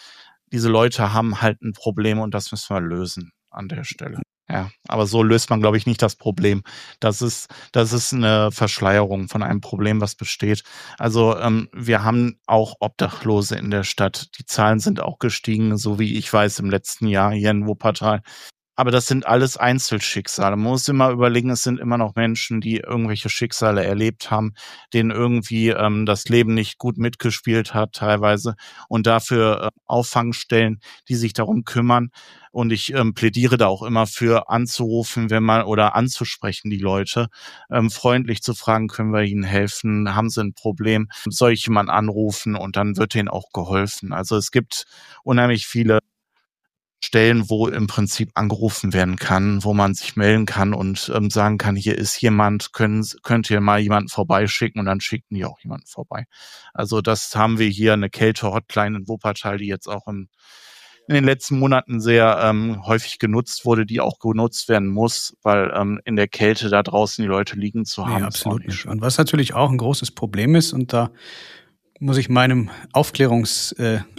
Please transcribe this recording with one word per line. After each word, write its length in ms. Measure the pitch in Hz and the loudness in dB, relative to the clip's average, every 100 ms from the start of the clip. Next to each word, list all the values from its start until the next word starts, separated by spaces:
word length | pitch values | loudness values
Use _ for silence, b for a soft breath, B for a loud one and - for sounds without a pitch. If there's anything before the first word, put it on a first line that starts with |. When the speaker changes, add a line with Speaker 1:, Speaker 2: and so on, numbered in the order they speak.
| B B B B _ | B B B B _
Speaker 1:
diese 180 | 120 113 | -2 2
Leute 440 | 110 120 120 101 | 4 4 2 0
haben 280 | 107 113 101 | 0 0 0
halt 200 | 113 104 | -2 -2
ein 120 | 113 | -8
Problem 460 | 104 - 104 107 107 | -6 -6 -2 0 0
und 140 | 110 | -2
das 180 | 101 - | -6 -6
müssen 240 | 104 - 98 | -10 -6 -4
wir 60 | |
lösen 500 | 85 87 90 90 85 _ _ | -4 -4 -6 -8 -14 _ _
an 180 | - 98 | -14 -12
der 160 | - | -10
Stelle. 380 | - - - - - _ _ | -12 -12 -12 -10 -12 _ _
Ja, 200 | - 95 - _ | -8 -8 -12 _
aber 180 | 113 104 | -2 0
so 160 | 113 | 2
löst 300 | 110 113 - | 4 4 2
man, 100 | 113 | 2
glaub 140 | 107 107 | 4 2
ich, 100 | 113 | 0
nicht 160 | 113 | 0
das 140 | 110 - | 0 0
Problem. 480 | - 95 101 101 - B B B | -6 0 2 0 -4 B B B
Das 220 | 113 101 | -2 0
ist, 280 | 120 - - B B | -4 -4 -12 B B
das 220 | 123 113 | 0 2
ist 220 | 120 - 131 | 0 -2 0
eine 360 | 113 107 107 | 2 4 2
Verschleierung 760 | - 104 - 98 101 101 98 92 | 0 -2 0 2 4 2 -2 -4
von 140 | 107 | -4
einem 180 | 104 98 | -2 -2
Problem, 400 | - 98 104 107 | -4 -2 0 0
was 140 | 104 - | 0 -6
besteht. 480 | - - 101 104 B B B B | -10 -4 0 0 B B B B
Also, 400 | 117 113 113 98 | 0 4 4 4
ähm, 320 | 117 110 110 | 2 0 -2
wir 320 | - 120 110 | -8 0 2
haben 360 | 107 120 120 - - | 2 2 0 -4 0
auch 260 | 110 110 - | 2 2 -4
Obdachlose 760 | 107 - - - 113 104 101 113 | -6 -2 -4 -2 0 0 0 -4
in 140 | 101 | -2
der 140 | 101 | -2
Stadt. 460 | 98 - 98 - - - | -4 -2 -2 -2 -14 -18
Die 60 | - | -8
Zahlen 340 | - 107 110 | 2 2 4
sind 220 | 104 98 | 0 -2
auch 180 | - - | -4 -4
gestiegen, 580 | 123 - - 110 110 107 | -4 -4 -4 0 0 0
so 220 | 107 104 | -2 -2
wie 180 | 110 110 | -2 -2
ich 160 | - | 0
weiß, 240 | 110 104 - | 2 2 0
im 140 | 101 | -2
letzten 340 | 98 - - 110 | -2 -4 -4 0
Jahr 260 | 98 101 | 2 2
hier 200 | 104 104 | 2 2
in 160 | 104 104 | 0 -2
Wuppertal. 560 | 104 113 104 110 104 B B B _ _ - | -2 -2 0 0 -2 B B B _ _ -2
Aber 160 | 127 | 2
das 160 | 123 120 | 2 2
sind 200 | - - | 0 4
alles 300 | 120 131 - | 4 2 0
Einzelschicksale. 1000 | 123 127 - 107 - - 95 - 98 104 | 0 0 -2 -4 -4 -6 -6 -2 0 0
Man 160 | 107 | 0
muss 160 | 127 135 | -2 0
immer 220 | 139 131 | 2 2
überlegen, 400 | 123 123 120 123 | 4 2 2 0
es 140 | 120 | -2
sind 180 | 127 127 | -2 -2
immer 160 | 123 120 | -2 0
noch 180 | 110 104 | -2 0
Menschen, 460 | 117 113 - 113 | -2 -2 -4 -4
die 160 | 110 110 | -2 -4
irgendwelche 500 | - 120 113 104 - | -4 -2 -2 -2 -4
Schicksale 560 | - 120 - 110 101 | -4 -4 0 0 2
erlebt 480 | 92 101 110 - - | 0 0 -2 -2 -4
haben, 220 | 107 110 107 B B B | -2 -2 -6 B B B
denen 180 | 117 113 | 0 0
irgendwie, 560 | 107 120 120 104 113 113 | 0 0 0 -2 0 0
ähm, 380 | - 107 104 107 | 2 0 2 0
das 240 | 101 - | -2 2
Leben 240 | 120 113 | 2 4
nicht 240 | 113 104 - | 2 -2 -4
gut 200 | 123 107 | -6 -2
mitgespielt 760 | 117 - 120 107 - 113 107 | -4 -2 -4 -4 -2 -2 0
hat 180 | 110 107 | -4 -4
teilweise 640 | - 107 104 104 104 113 110 B B B | -4 0 2 4 2 0 -8 B B B
und 180 | 117 113 | 0 4
dafür, 580 | 113 - 120 110 104 107 | 2 2 2 2 2 -4
äh, 40 | - _ | -10 _
Auffangstellen, 920 | 123 120 123 117 117 - 117 113 107 B B _ | -2 0 0 -2 -4 0 2 2 -2 B B _
die 60 | 120 | -2
sich 180 | 113 | -2
darum 320 | 110 110 110 113 | -2 -2 -2 -2
kümmern. 440 | 120 120 120 120 B B B B | 0 4 2 2 B B B B
Und 200 | 120 117 | -4 0
ich, 220 | 110 - | 0 -2
ähm, 200 | 135 113 | 0 0
plädiere 440 | - 113 113 123 123 | 2 0 2 2 4
da 100 | 104 | 4
auch 160 | 95 | 2
immer 240 | 110 113 107 | -2 0 0
für 420 | - 117 113 - | 0 2 2 2
anzurufen, 800 | 117 120 - 117 117 113 - 113 | -2 -2 -4 -2 -2 -2 -4 0
wenn 140 | 110 | 2
man, 200 | 110 113 | 2 2
oder 300 | 104 107 104 - | 2 2 2 2
anzusprechen 760 | 127 - 113 - 107 95 107 | 0 -2 -8 -6 -8 -6 -6
die 80 | 101 | -4
Leute, 500 | 98 95 98 - 113 B B B B | 0 0 -2 -4 -4 B B B B
ähm, 220 | 123 113 | 0 0
freundlich 500 | - 123 123 120 110 | 0 2 2 0 -4
zu 120 | - | -4
fragen, 340 | 117 - 110 110 | -6 0 0 0
"Können 240 | - 110 | -4 -2
wir 120 | 107 | 0
Ihnen 200 | 104 101 | 0 0
helfen? 720 | 95 101 101 - 113 104 104 101 | 0 0 0 -2 -2 0 0 0
Haben 140 | 113 | 0
Sie 120 | 117 | -2
ein 120 | 101 | -6
Problem?" 560 | - 110 92 107 110 107 B B | -4 -6 -2 0 0 -2 B B
Soll 240 | - 123 | 2 2
ich 140 | 113 - | 2 2
jemanden 260 | 107 101 | 0 2
anrufen? 640 | 101 107 104 107 101 - 104 | 0 0 -2 -2 -2 -6 -6
Und 220 | 95 101 | -4 -2
dann 180 | 104 98 | -2 -2
wird 180 | 107 | -2
denen 140 | 110 101 | -2 -4
auch 240 | 95 - | -6 -8
geholfen. 640 | 98 90 95 98 - 95 | -8 -2 -2 -2 -6 -8
Also 240 | 95 95 107 | -8 -2 -2
es 140 | 101 | 0
gibt 340 | 123 117 - - B B B | -2 -2 -8 -12 B B B
unheimlich 440 | - 123 123 113 - | 0 2 4 2 -2
viele 320 | 120 113 110 - _ _ _ _ _ _ _ _ _ | 0 4 2 2 _ _ _ _ _ _ _ _ _
Stellen, 480 | - 113 113 117 98 | 0 4 6 4 2
wo 180 | 107 113 | 0 0
im 200 | - 101 | 0 -2
Prinzip 440 | - 101 - 110 | 0 -2 -2 -4
angerufen 580 | - 104 101 110 - 98 | -2 -2 0 -2 -2 -2
werden 220 | 92 92 92 | 0 0 -2
kann, 480 | - 92 101 101 | 0 2 2 0
wo 100 | 98 | 0
man 200 | 104 101 | 2 2
sich 240 | 95 - - | 0 -6 0
melden 280 | 104 110 104 | 4 4 2
kann 280 | - 98 | 0 0
und, 360 | 104 95 95 - 120 | 0 -2 -4 -4 -2
ähm, 140 | 104 | 0
sagen 280 | 107 104 104 | 2 2 2
kann, 200 | - 98 | 0 0
"Hier 200 | 101 - | -2 -2
ist 240 | 104 - | -2 0
jemand, 520 | 117 107 104 104 - | 2 4 2 0 -6
können 260 | - 110 107 | -2 0 0
S-, 180 | 107 - | -2 -8
könnt 260 | - 117 110 | 0 0 2
ihr 120 | 104 | 2
mal 180 | 101 104 | 4 2
jemanden 300 | 104 104 - | 2 0 0
vorbeischicken?" 720 | - 90 98 104 - 117 - | -4 0 2 2 0 -2 -2
Und 60 | 98 | -2
dann 140 | 98 | -2
schicken 360 | - 107 - 101 | -4 -8 -6 -8
die 100 | 90 | -8
auch 140 | - | -10
jemanden 260 | - - - | -14 -14 -14
vorbei. 380 | - - - 127 B B B B | -16 -12 -12 -14 B B B B
Also 280 | - 104 110 | -8 -4 -2
das 340 | 98 110 - 110 | 0 -2 -2 0
haben 220 | 110 113 | 2 2
wir 120 | 110 | 0
hier, 240 | 98 107 | 2 2
eine 160 | 107 98 | 2 0
Kälte-Hotline 880 | - 110 107 110 101 - - 104 104 | 0 0 2 -2 -4 -6 -4 -2 -4
in 100 | 98 | -8
Wuppertal, 520 | 110 110 101 107 101 | -6 -6 -6 -6 -6
die 80 | 101 | -6
jetzt 200 | 98 - | -8 -8
auch 200 | 101 - | -12 -10
im, 200 | 101 95 B B B B B B B - | -12 -12 B B B B B B B -2
in 80 | 143 | 2
den 80 | |
letzten 340 | 135 135 - 135 | 4 2 0 0
Monaten 440 | 135 131 - 117 | 4 4 2 -2
sehr, 360 | 110 117 113 98 | 4 6 6 4
ähm, 420 | 110 107 113 104 101 | 2 2 -2 -4 0
häufig 320 | 113 - - | -2 -2 -4
genutzt 460 | 110 110 120 - | 0 0 -2 -6
wurde, 220 | 123 113 107 | 0 2 2
die 160 | 113 | -2
auch 180 | 120 - | -2 -2
genutzt 480 | 117 110 117 - - | -2 0 0 -2 0
werden 220 | 110 98 | 0 2
muss, 480 | 98 117 - - - | 0 0 -2 -8 -4
weil, 300 | 107 101 95 | 2 2 2
ähm, 280 | - 101 104 | -2 -2 -4
in 140 | - 107 | -2 0
der 100 | 101 | 0
Kälte 420 | - 107 110 110 | 2 2 2 2
da 140 | 101 | 2
draußen 400 | 98 101 107 - | 2 2 0 0
die 60 | 107 | -2
Leute 260 | 95 101 101 | 0 -2 -4
liegen 300 | 104 113 107 | -4 -4 -6
zu 160 | - | -6
Speaker 2:
Nee, 60 | 95 | -2
Speaker 1:
haben, 80 | 113 | -2
ist 60 | |
auch 40 | 104 | -2
Speaker 2:
absolut 320 | - 110 110 | -4 -4 -4
Speaker 1:
nicht 80 | - | -4
Speaker 2:
nicht. 120 | 95 | -8
Speaker 1:
schön. 100 | - | -6
Speaker 2:
Und 100 | 110 | -2
was 160 | 120 127 | 0 2
natürlich 360 | 156 156 127 | 2 2 0
auch 180 | 120 139 | 2 2
ein 60 | 131 | 2
großes 340 | 120 143 127 | 0 -2 -4
Problem 420 | - 110 101 135 | -6 -6 0 4
ist, 200 | 165 165 | 4 4
und 180 | 131 123 | -2 -2
da 200 | 120 117 B B B B B B B _ _ | 0 -2 B B B B B B B _ _
muss 160 | 139 135 | 0 0
ich 120 | 127 | 2
meinem 400 | 123 127 127 107 B B | 4 4 2 0 B B
Aufklärungs-, 840 | 135 151 - 135 120 113 - - - | 0 0 2 2 4 0 -4 -6 -4
äh, 260 | 117 110 98 | -2 -2 -4